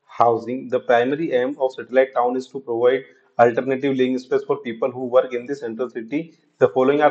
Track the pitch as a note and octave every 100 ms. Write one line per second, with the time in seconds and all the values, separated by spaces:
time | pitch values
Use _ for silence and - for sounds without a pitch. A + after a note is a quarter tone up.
0 | _ - A#2 A2+ G#2+ B2+ B2+ B2 A#2 A#2+
1 | B2 D3 E3 B2+ B2+ D3 C3 C3 A2 B2+
2 | C3 B2+ B2 C3 C3 C#3 C3 A#2 B2 C3+
3 | - _ _ - A#2+ B2 B2+ C3 C#3 C3+
4 | B2+ B2+ - C3+ - C#3 B2 A2+ C3 B2
5 | C3 B2 B2+ B2 B2 C#3 A#2 A2+ B2+ B2
6 | A2+ C#3+ E3 _ _ - B2+ C3 B2+ D3
7 | D3+